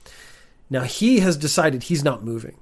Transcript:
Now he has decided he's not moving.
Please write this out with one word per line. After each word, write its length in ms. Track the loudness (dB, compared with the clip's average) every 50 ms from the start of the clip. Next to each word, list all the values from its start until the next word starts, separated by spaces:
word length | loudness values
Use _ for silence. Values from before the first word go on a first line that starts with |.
| _ -20 -20 -20 -20 -20 -20 -20 -20 _ _ _ -10 -6
Now 120 | -4 -4
he 380 | -4 -4 -2 0 2 4 4 4
has 180 | 4 2 2 0
decided 460 | -2 -2 0 2 2 2 0 -2 -4
he's 200 | -4 -2 0 0
not 220 | 0 -2 -2 -6
moving. 320 | -8 -8 -8 -10 -12 -16 -20